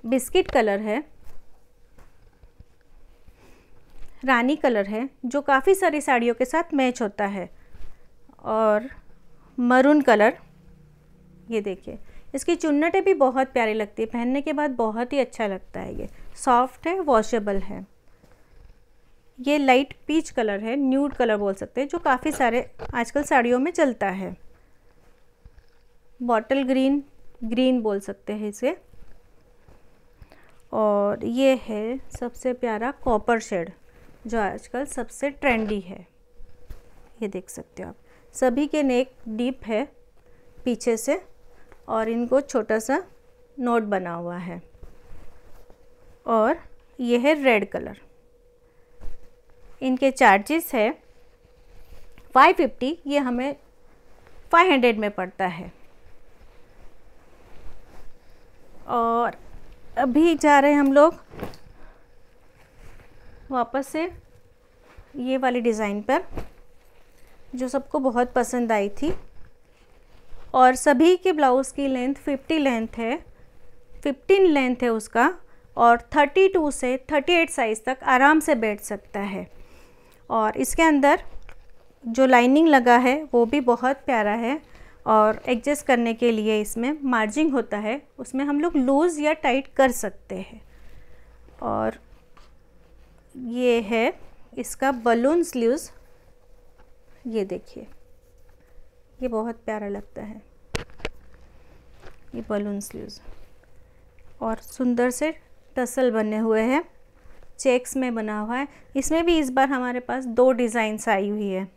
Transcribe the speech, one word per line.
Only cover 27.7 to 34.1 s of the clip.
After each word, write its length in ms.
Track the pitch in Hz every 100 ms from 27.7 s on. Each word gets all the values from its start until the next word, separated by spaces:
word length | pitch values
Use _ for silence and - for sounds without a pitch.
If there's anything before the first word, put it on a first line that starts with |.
| 254
बोल 180 | 214 202
सकते 320 | 202 196 -
हैं 160 | 214 214
इसे। 260 | 202 254 370 _ - - - - - _ _ - - - _ _ _ - - - - -
और 520 | 220 214 202 202 220 226
ये 300 | 240 269 254
है 360 | - 214 220 262 -
सबसे 420 | - 247 - 254 254
प्यारा 360 | 240 214 233
कॉपर 460 | - - 214 208 233
शेड, 320 | - 190 165 - - - -